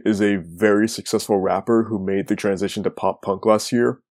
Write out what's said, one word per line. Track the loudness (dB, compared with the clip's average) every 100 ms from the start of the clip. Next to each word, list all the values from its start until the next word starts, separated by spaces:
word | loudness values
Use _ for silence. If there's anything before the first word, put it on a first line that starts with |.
| 2
is | 2
a | 2 0
very | -4 0 4 4 2
successful | -2 -4 -2 0 0
rapper | 2 0 2 0 0
who | -2
made | -2 -2 -2
the | -2
transition | -2 -2 -4 -4
to | -6
pop | -2 -4 -2
punk | -4 -2 2
last | 0 0
year, | 0 0 -2 _